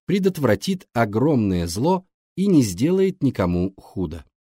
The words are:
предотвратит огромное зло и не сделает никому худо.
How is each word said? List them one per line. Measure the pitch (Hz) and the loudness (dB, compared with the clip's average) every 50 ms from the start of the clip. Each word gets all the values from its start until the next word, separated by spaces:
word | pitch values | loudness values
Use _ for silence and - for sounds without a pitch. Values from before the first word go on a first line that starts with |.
| _ | _
предотвратит | - 175 208 185 190 180 156 139 113 101 - - 190 190 180 - _ | -4 -2 0 0 0 -2 0 0 0 0 0 0 -4 -6 -6 -8 _
огромное | _ 120 117 104 98 110 131 160 151 120 107 98 90 87 85 | _ -2 -2 0 0 0 2 2 2 2 2 2 0 0 -2
зло | 85 82 104 131 175 190 185 - _ _ _ _ _ _ | -4 -4 -2 0 0 -2 -2 -4 _ _ _ _ _ _
и | 170 190 | -2 0
не | 202 180 147 123 | 4 4 4 4
сделает | 101 87 90 127 165 185 190 190 190 185 - | 2 0 -2 0 0 2 2 0 0 -2 -2
никому | 139 127 - - 95 87 87 87 90 95 - | -2 -2 0 0 0 0 0 0 -2 -2 -6
худо. | - - - - 98 90 78 78 82 - _ _ _ _ _ | -12 -20 -14 -8 -6 -6 -6 -8 -14 -16 _ _ _ _ _